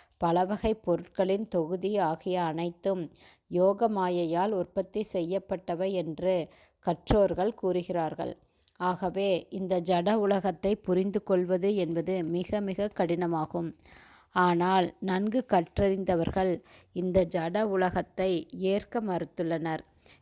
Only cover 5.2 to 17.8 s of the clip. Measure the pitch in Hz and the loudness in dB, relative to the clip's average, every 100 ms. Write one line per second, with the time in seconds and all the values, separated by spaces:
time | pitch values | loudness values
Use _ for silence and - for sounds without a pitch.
5.2 | 165 190 - 185 - 170 190 185 165 156 | -2 -4 -4 -8 -6 -4 -2 -2 -4 -2
6.2 | 180 180 147 - _ _ - 165 - 214 | 0 0 -2 -12 _ _ -4 -4 2 4
7.2 | 190 175 202 - 185 180 175 175 156 151 | 4 2 -2 0 -2 -2 -2 -2 -2 -4
8.2 | - - _ _ _ - 180 180 185 190 | -8 -8 _ _ _ -4 -2 0 -2 0
9.2 | 196 170 - 190 185 180 175 175 180 220 | 2 0 -2 -6 -2 -2 2 2 2 2
10.2 | 202 196 190 165 196 214 - 180 196 196 | 2 2 0 0 -2 -2 0 2 2 -2
11.2 | - 185 180 185 196 208 165 170 160 190 | 2 2 2 2 2 0 0 -2 -2 -2
12.2 | 160 175 175 208 196 185 208 - 170 170 | -2 -2 -2 -2 -2 -2 -4 0 0 2
13.2 | 175 165 156 175 165 - - - - - | 0 0 -2 -4 -6 -10 -20 -20 -20 -20
14.2 | _ 185 180 170 180 190 170 - 190 185 | _ 2 4 4 4 2 2 -2 -4 -2
15.2 | 208 247 - 185 165 - 202 196 190 170 | 0 -2 2 0 2 0 2 2 0 0
16.2 | 160 190 190 165 - - _ 175 180 185 | 0 0 0 -2 -6 -20 _ -4 0 2
17.2 | 170 175 165 202 214 190 | 2 -2 -2 -2 0 2